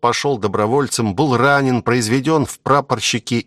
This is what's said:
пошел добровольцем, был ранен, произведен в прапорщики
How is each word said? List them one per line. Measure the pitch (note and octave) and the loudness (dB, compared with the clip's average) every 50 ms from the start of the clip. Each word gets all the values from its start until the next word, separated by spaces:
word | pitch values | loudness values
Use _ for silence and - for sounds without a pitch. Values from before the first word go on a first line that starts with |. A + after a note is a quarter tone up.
пошел | - A#2+ A#2 - - C#3+ C#3 G#2+ | -2 -2 -2 -2 -2 -2 -2 -2
добровольцем, | F#2+ G2+ F#2 G#2 G#2 G#2+ B2 C#3+ C#3 A2+ - - A#2 G#2 F#2 | -2 -2 -2 0 0 0 0 0 0 -2 -2 -2 -2 -2 0
был | G#2 D3+ D3 B2 | 0 0 2 2
ранен, | A#2 B2+ C#3+ C#3+ C#3 C#3 C3 B2+ A#2 | 2 4 4 4 4 2 2 0 0
произведен | - A2+ A#2+ B2+ A2+ G#2+ A#2+ C3+ B2+ D3+ D#3+ D3+ B2+ | 0 0 0 0 0 0 0 0 0 2 2 0 0
в | - - - | -2 -6 -6
прапорщики | - - C3+ C#3+ C3+ - C3 A2 - - - A#2 - - A#2+ A#2 - | -2 0 0 0 0 -2 -4 -4 -2 -2 -4 -4 -4 -2 -4 -4 -4